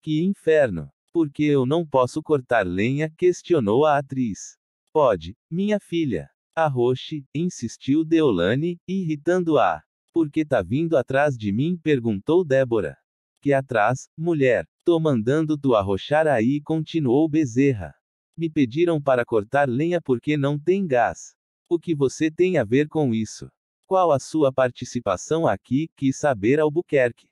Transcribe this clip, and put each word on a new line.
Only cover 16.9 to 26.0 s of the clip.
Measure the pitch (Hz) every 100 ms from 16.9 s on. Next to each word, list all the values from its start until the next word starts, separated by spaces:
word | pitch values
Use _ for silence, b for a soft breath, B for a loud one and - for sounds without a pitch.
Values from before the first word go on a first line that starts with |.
| 165 135 131 160
Bezerra. | 151 139 117 139 113 80 - _ _ _ -
"Me | 165
pediram | 156 127 139 175 160
para | 143 127 117
cortar | 113 101 139 139
lenha | 120 165 175
porque | - 120 - 151
não | 139 147
tem | 151 196 185
gás. | 127 104 80 - _ _ _ _
O | 170
que | 175 151
você | 135 - 156
tem | 160 185 170
a | 104
ver | 131 151
com | 156 139 113
isso? | 107 - 65 _ _ _ _
Qual | 190 175
a | 139
sua | - 156 139
participação | 131 127 - 123 123 101 90 - 160 156
aqui?", | 98 _ 131 160
quis | _